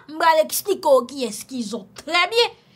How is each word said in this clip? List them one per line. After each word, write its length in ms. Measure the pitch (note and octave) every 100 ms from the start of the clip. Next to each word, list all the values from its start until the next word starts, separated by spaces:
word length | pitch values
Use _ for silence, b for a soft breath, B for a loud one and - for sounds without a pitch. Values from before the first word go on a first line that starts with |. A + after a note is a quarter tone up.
| -
m 80 | D#4
pral 240 | E4 D#4+
eksplike 540 | D#4 - - F#4+ D#4 C4
w 40 | A#3+
kiyès 380 | C#4+ A#3+ G#3 -
ki 160 | C4 G#3+
zòt, 320 | A3+ - -
trè 240 | - E4+ F4+
byen. 280 | A4+ A4 b b